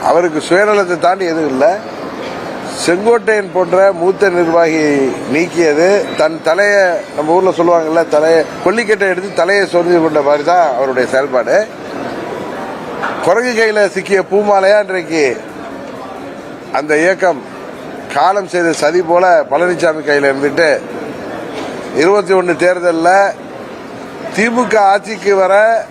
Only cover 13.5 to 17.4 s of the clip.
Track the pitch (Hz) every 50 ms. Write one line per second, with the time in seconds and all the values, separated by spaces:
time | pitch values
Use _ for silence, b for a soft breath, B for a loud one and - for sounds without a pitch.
13.5 | 240 220 226 220 214 214 208 190 - 190 180 151 196 196 185 185 190 202 208 208
14.5 | 208 196 190 190 208 214 208 190 190 185 170 156 160 160 147 127 117 - - -
15.5 | - - - - - - - - - - - - - - - - - - - -
16.5 | - - - - - 123 143 151 151 151 160 180 190 170 185 180 160 135